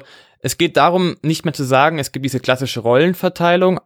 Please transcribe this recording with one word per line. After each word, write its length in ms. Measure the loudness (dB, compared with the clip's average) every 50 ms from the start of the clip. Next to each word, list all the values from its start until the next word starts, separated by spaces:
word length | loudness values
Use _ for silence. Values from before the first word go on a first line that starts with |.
| -2 -6 -20 -20 _ _ _ _
es 180 | -8 -6 -2 -2
geht 180 | -2 0 2
darum, 420 | 2 4 4 4 2 0 0 -2 -2
nicht 240 | -2 -2 -2 -2 -2
mehr 80 | -4 -4
zu 100 | -4 -2
sagen, 360 | 0 2 4 4 2 2 -2
es 120 | -4 -6
gibt 140 | -6 -6 -6
diese 140 | -4 -4 -2
klassische 400 | 0 0 -2 0 -2 -6 -6 -2
Rollenverteilung, 1000 | 0 2 2 4 4 2 0 -2 -4 -4 -2 0 0 2 2 2 2 2 0 0 -2